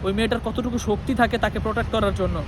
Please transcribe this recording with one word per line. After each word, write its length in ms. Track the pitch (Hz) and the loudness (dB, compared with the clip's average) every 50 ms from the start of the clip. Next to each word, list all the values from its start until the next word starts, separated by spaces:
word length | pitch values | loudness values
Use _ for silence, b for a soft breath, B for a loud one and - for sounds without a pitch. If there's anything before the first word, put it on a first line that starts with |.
| - | 0
ওই 80 | 190 196 | 0 0
মেয়েটার 280 | 202 226 226 240 226 - | 2 2 2 0 0 -2
কতটুকু 320 | 220 220 - 233 247 233 | -2 -2 -2 -2 -2 -2
শক্তি 360 | 240 - - 208 - - - 262 | -2 0 0 -2 0 0 -2 2
থাকে 220 | 214 240 - 240 | 2 4 2 2
তাকে 200 | 233 226 214 - 214 | 0 0 0 -2 -2
প্রোটেক্ট 300 | 196 220 214 233 226 - | -2 -2 0 0 -2 0
করার 240 | - 226 214 202 185 | 0 2 2 2 2
জন্য? 220 | 190 190 180 175 165 - | 2 0 0 0 -2 -4